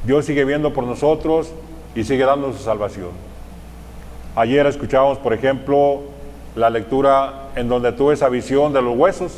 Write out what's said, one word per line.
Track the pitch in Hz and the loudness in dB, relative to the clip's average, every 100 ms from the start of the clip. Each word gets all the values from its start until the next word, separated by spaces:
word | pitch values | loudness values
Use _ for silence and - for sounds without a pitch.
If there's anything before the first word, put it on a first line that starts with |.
Dios | 110 143 151 | 2 0 2
sigue | 143 135 | 0 2
viendo | 147 151 | 2 0
por | 139 | -2
nosotros | 123 113 147 156 156 160 156 - - - - 117 | -4 0 2 2 2 0 0 -10 -16 -16 -10 -6
y | |
sigue | 107 131 | -2 2
dando | 131 143 139 | 4 2 0
su | 107 | -6
salvación. | 101 107 101 101 90 90 87 - - - - - - - - - - - | -4 -2 -2 -6 -12 -12 -16 -16 -16 -16 -18 -18 -16 -16 -16 -16 -8 -2
Ayer | 117 139 143 | 2 4 2
escuchábamos, | 135 - 131 139 135 | 0 0 4 4 2
por | 123 | 0
ejemplo, | 110 135 135 113 143 143 143 - - - - - - | 0 0 -2 0 4 4 2 -6 -14 -14 -14 -14 0
la | 113 | 2
lectura | 117 107 135 139 139 135 - - - | 2 -2 2 4 4 2 -6 -10 -6
en | 120 | 0
donde | 123 120 | 2 0
tuve | 117 143 | 2 2
esa | 147 139 | 4 2
visión | 123 - 135 147 | 0 0 2 2
de | 139 | 2
los | 123 120 | 0 4
huesos. | 170 185 180 | 2 2 -8